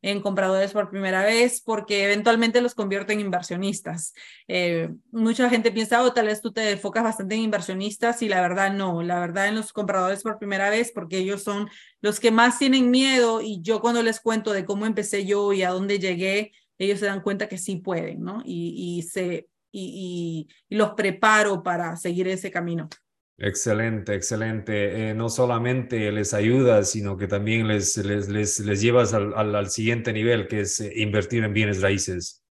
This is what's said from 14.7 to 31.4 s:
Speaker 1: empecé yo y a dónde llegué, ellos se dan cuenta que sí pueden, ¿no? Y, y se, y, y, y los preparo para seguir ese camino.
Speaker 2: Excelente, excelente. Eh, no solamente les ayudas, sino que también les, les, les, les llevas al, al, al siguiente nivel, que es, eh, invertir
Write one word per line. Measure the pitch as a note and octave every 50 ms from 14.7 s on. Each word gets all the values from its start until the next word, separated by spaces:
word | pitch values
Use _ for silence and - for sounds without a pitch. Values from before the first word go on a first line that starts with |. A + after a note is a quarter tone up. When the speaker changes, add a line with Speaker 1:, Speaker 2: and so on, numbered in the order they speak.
| G3+ G3+ G#3
Speaker 1:
empecé | A3 G#3 G#3 G3+ G#3 - G3+ G3
yo | F#3+ G3+ G3+ G3+ G3+
y | G3 F#3+ F#3
a | F3+
dónde | F#3 F#3 G3 G3 G3+ G3+
llegué, | F3 F#3+ F3+ F3 F#3 F#3+ G3 G3+ G#3+ G#3 _ _ _ _ _ _
ellos | F#3 G3 G3+ F#3
se | G#3
dan | G3+ G3 G3
cuenta | - G3+ G3+ G3 G#3+
que | G#3 F#3+ F#3
sí | - - F#3+
pueden, | E3+ F#3 F#3+ F3+ E3 E3 - - E3
¿no? | E3+ F3 G3+ A3+
Y, | C4 - F3+ E3+ E3+ E3+ E3+ E3+ F#3 F3 F3 F3
y |
se, | E3 - - F#3+ F3+ F3+ F3 E3 - _ _ _ _ _
y, | - G3+ F#3 F3+ - G3 F#3 F3+ F3+ F3 E3+ E3 E3 D#3+ D3+ _ _ _ _ _
y, | -
y | G#3+
los | G#3+ G#3
preparo | G#3 - G3 G3 F#3 F#3+ - A3 G#3+ G#3+ G#3+ G#3 G3 F3
para | D#3+ F3+ F3 E3+ F3 E3 E3
seguir | E3 - F3+ F3 F3 F#3
ese | F#3 F#3+ F#3 F#3 F#3+
camino. | F#3 F3+ E3+ E3+ E3+ E3+ D#3 D#3+ - _ _ _ _ _ _ _ _
Speaker 2:
Excelente, | _ G#2 G#2 G2 - - A#2 G#2+ G#2+ A2+ A2+ A2+ G#2+ F#2 - G#2
excelente. | G2 - - A#2 G#2+ A2 A2 A2 A2 G#2 - G#2+ G#2 G2+ G2+ - A2 A2 G#2+
Eh, | A2
no | A2+ A2+ A2+
solamente | A2 - B2+ B2 A#2+ A2+ A#2 B2 B2+ B2+ A#2+ - B2 A2+ G#2+ G#2
les | G#2 G#2+ G#2 -
ayudas, | - G#2 G#2+ A2+ B2 C3+ C3 B2 A2 G#2 G2+ -
sino | - A2+ G#2 G2 G2 F#2
que | G2+
también | F#2 G2+ G2+ G2+ A2 A2+ A2+ A2+ A2
les, | G#2+ G#2 F#2 - - A2
les, | G2+ G2 G#2 G#2 G2 G2
les, | G2+ G#2+ G#2+ G2+ - -
les | G#2 G#2 G2+ G2
llevas | G#2+ A#2+ A#2+ B2 A#2 G#2
al, | G#2+ G#2+ G2+ G#2 -
al, | G#2+ G#2+ G#2+ G#2
al | G#2 G2+ F#2+
siguiente | - - A2 A2+ A#2 A#2 A2+ B2 G#2+
nivel, | G#2+ A2 A#2+ A#2+ A2+ G2 -
que | A2+ G#2+
es, | G2+ F#2 - -
eh, | G#2+ G2+ -
invertir | A2+ A2 G#2 G2+ G#2+ F#2+ - A#2+ A#2